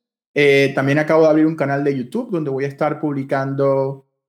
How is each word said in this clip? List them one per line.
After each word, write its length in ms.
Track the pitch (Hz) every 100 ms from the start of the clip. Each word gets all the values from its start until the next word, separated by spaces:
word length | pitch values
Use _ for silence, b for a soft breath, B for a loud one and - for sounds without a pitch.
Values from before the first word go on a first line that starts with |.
| _ _ _
Eh, 380 | 143 143 139 135
también 240 | 139 135 147
acabo 240 | 156 160
de 60 | 156
abrir 180 | 156 156
un 100 | 160
canal 260 | 139 139
de 120 | 143 139
YouTube 340 | 120 220 254
donde 200 | 175 147
voy 140 | 135
a 40 | 139
estar 320 | 139 151 147
publicando 1080 | 151 139 135 139 135 139 139 135 135 139 _ _